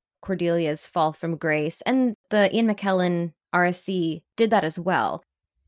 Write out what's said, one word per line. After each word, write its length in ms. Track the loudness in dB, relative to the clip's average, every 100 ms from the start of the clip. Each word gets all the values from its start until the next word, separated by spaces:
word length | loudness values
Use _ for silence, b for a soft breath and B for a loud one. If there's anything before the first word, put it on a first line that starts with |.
| _ _
Cordelia's 640 | -6 -2 0 0 0 -4 -4
fall 280 | 0 0
from 220 | -2 -6 -4
grace. 440 | -2 0 -2 -4 -2
And 300 | 0 0 -2 -2
the 240 | 2 2 2
Ian 120 | 0
McKellen 680 | 0 0 2 2 0 -2 -8 -4
R 120 | 0 0
S 160 | 0
C 420 | -4 -2 -2 -4 _ 0
did 140 | 2
that 120 | 2
as 140 | 0 -4
well, 460 | -2 0 0 -4 _ _ _ _